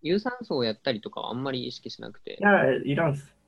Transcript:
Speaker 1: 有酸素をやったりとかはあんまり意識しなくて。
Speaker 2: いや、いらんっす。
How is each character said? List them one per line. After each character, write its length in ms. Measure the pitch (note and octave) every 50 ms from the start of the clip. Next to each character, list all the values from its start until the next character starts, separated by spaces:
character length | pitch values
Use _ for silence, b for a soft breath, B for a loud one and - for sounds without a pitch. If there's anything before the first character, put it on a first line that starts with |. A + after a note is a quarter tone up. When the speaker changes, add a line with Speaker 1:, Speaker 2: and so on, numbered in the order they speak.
| -
Speaker 1:
有 160 | D3+ F3 G3+
酸 140 | G#3+ B3+ B3 B3 A#3+
素 140 | - F3
を 80 | C#3 A#2+
や 80 | A2+ G#2+
っ 40 |
た 160 | - _ C#3 B2+
り 80 | G#2
と 100 | - -
か 100 | - -
は 100 | - -
あ 20 | A2+
ん 100 | A#2+ C3
ま 80 | C#3
り 160 | C3 B2+ A#2+
意 60 | B2 B2+
識 180 | - - -
し 120 | - - A#2
な 80 | A2+
く 100 | - -
て。 180 | - - - -
Speaker 2:
い 20 | -
や、 320 | G3+ G3+ F#3 - C3+ C3 - -
い 100 | - C#3+
ら 140 | C#3+ E3 D#3+
ん 60 | C#3
っ 20 |
す。 180 | C#3+ - - _ _ _